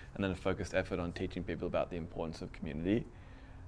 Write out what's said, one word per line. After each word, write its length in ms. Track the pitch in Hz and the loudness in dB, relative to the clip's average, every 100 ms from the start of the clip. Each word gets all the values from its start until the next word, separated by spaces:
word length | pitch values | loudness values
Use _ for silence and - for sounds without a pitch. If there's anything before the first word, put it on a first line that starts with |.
| - - | -10 0
and 80 | |
then 80 | 98 | 0
a 40 | 87 | 2
focused 380 | 95 90 87 | 2 2 4
effort 240 | 92 90 90 | 2 2 2
on 140 | 87 | 0
teaching 320 | - 92 90 | 0 -2 -2
people 240 | 87 - 87 | -2 0 2
about 220 | 82 - | 2 2
the 60 | 87 | 0
importance 440 | 82 - 82 85 | -4 -2 -2 -2
of 120 | 90 | -8
community, 520 | - 80 73 87 113 - - - - - - | -6 -4 0 4 4 2 -10 -14 -14 -14 -14